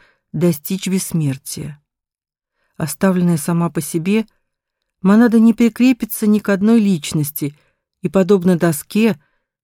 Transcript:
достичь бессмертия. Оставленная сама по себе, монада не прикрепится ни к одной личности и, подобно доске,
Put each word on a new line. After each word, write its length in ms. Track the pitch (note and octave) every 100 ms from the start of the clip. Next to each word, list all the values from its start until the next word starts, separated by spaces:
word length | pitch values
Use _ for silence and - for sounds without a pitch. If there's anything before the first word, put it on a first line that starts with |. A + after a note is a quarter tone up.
| _ _ _
достичь 540 | D#3+ F3 D3+ - F#3+ F#3
бессмертия. 960 | F#3 - E3 D3 C3+ - - D3+ D3 _ _ _ _ _ _ _ _ _ -
Оставленная 600 | D3+ - G3 F3+ F3 E3
сама 320 | - E3+ E3+
по 100 | E3+
себе, 460 | D3+ F3 D#3+ G#3+ G#3+ _ _ _ _ _ _ _
монада 380 | F#3 G#3+ A#3+ A3+
не 160 | A3+
прикрепится 720 | A3+ A#3 - B3+ B3 A3 - G#3+
ни 120 | G#3
к 100 | G3+
одной 300 | G3 G#3 A#3
личности 760 | G3+ F3 - D#3+ D3 - C#3+ D3 _ _ _ _
и, 60 | F#3
подобно 480 | G3 F3 G3+ F3 F3
доске, 640 | E3+ D3+ - G3+ A3 - _ _ _ _